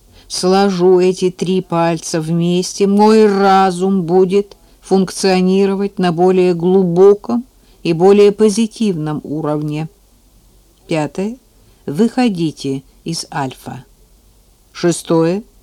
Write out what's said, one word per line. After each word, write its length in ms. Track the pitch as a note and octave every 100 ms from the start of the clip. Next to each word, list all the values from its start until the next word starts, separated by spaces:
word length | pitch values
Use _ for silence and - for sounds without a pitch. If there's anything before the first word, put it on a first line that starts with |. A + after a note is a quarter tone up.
| _ _ -
сложу 680 | - F3+ F#3+ G3+ F3+ F3+ F3+
эти 320 | F#3 F#3+ F#3
три 300 | - E3+ F#3+
пальца 640 | F3+ E3+ E3+ E3 - E3+
вместе, 640 | D#3+ E3+ E3+ F3 F#3 - G3
мой 400 | G3+ G#3+ A3 G#3+
разум 800 | G3 G3 F#3+ F#3+ F3 F#3+ G3
будет 520 | D#3+ F#3 F#3 G3+ G3+ - _ _
функционировать 1160 | - F#3+ F#3 - G3 F#3 F#3 F#3+ G3 G3 G3+ -
на 140 | F3+
более 420 | E3 F#3 F#3 F3+
глубоком 920 | E3+ F3 F#3+ F3+ E3+ G3 G3+ - A#3 - _ _ _
и 100 | E3+
более 400 | E3 F#3 G3+ G3+
позитивном 880 | G3+ A3 G3+ A3+ - G#3+ E3+ D3+ D3+
уровне". 680 | - D3+ D3+ D3+ D3+ D3+ D#3 - _ _ _ _ _ _ _ _ -
Пятое. 480 | D#3+ D3 - G3+ B3 _ _ _ _
Выходите 1000 | - D3 A3+ - B3 F3 E3 - C#3 C3+ - _
из 220 | - E3 -
альфа. 540 | D3+ C3+ - - B2 - _ _ _ _ _ _ _ _
Шестое. 680 | - F3 E3 - E3 E3 F#3+ - _